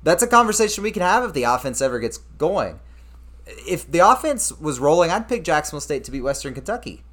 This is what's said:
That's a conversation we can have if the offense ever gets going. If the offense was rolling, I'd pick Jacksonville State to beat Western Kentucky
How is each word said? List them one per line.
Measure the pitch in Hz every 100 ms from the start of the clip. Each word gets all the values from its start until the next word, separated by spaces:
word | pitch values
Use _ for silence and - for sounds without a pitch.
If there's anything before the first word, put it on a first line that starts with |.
That's | 160 170
a | 240
conversation | 240 226 208 214 214
we | 208
can | 214
have | 180 220
if | 240
the | 147
offense | 117 127 135 117
ever | 135 123
gets | 110 -
going. | - - 156 196 104 78 - - - - - -
If | - - - 175 -
the | 170
offense | 190 262 311 269 - -
was | 151 127
rolling, | 143 170 170
I'd | 190 226
pick | 240
Jacksonville | 165 151 - 147
State | - 139
to | 135
beat | 135
Western | 127 135 143
Kentucky | 131 135 240 170 80 -